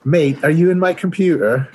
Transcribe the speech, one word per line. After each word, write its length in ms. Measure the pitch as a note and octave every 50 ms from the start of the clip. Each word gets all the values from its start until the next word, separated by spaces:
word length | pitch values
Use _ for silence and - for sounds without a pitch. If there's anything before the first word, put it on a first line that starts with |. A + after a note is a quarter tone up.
| _
Mate, 400 | C3+ D3 F3 D#3 C#3 C#3 C#3 -
are 80 | C#3+
you 200 | D#3 E3 F3 F3+
in 80 | F#3 F3+
my 140 | F#3 F#3 F3+
computer? 720 | F3 - F#3+ F3 - G3 F#3 E3+ C3 F#2 G#2 A#2 C3+ C3 -